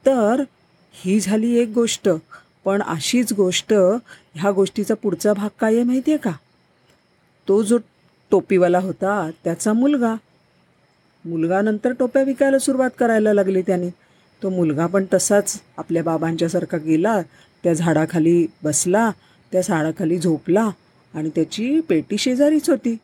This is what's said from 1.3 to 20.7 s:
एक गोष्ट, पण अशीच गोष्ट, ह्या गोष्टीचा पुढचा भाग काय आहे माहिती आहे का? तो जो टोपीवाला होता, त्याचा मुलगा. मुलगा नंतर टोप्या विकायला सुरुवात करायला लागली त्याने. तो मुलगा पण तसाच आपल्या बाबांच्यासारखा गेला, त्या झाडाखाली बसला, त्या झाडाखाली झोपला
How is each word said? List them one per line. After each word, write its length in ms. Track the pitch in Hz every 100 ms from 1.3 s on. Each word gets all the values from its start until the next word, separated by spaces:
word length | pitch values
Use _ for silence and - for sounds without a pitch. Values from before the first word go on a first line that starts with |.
| 220 233 233
एक 140 | 233
गोष्ट, 400 | 220 233 - 202 160 _ - _ _ 190
पण 160 | 202
अशीच 520 | - 160 - 240 233
गोष्ट, 400 | 202 185 175 - 214 180 233 - - _ 156
ह्या 160 | 196
गोष्टीचा 420 | 196 190 - 202
पुढचा 400 | 220 208 165 208
भाग 160 | 202 208 _
काय 160 | 220 226
आहे 80 |
माहिती 280 | 240 254 277
आहे 60 | 302
का? 140 | 220 156 _ _ _ _ _ _ _ _ _ _ -
तो 160 | 202
जो 140 | 208 240 - _ _ _ _
टोपीवाला 480 | 196 - 190 180 180
होता, 520 | 185 - 190 202 160 160
त्याचा 300 | 175 170 214
मुलगा. 420 | 220 269 294 233 220 _ _ _ _ _ _ _ _ _ _ 165
मुलगा 360 | 165 165 190
नंतर 320 | 214 214 247 247
टोप्या 240 | 247 269
विकायला 360 | 269 262 277 269
सुरुवात 300 | 277 262 262 -
करायला 340 | 240 220 214
लागली 280 | 202 190 185
त्याने. 280 | 180 180 175 - _ _ _ _
तो 60 | 196
मुलगा 380 | 185 165 143 170
पण 180 | 196 190
तसाच 480 | 190 - 202 202 - _ -
आपल्या 260 | - 170
बाबांच्यासारखा 760 | 165 160 160 165 170 180 - 175
गेला, 440 | 156 160 202 214 165 _ _ _
त्या 100 | 175
झाडाखाली 720 | 165 170 156 156 170 160 175 165 _
बसला, 480 | - 147 180 196 226 - _ _ _
त्या 100 | 185
झाडाखाली 560 | 180 170 156 156 165 175
झोपला 520 | 170 151 - 190 220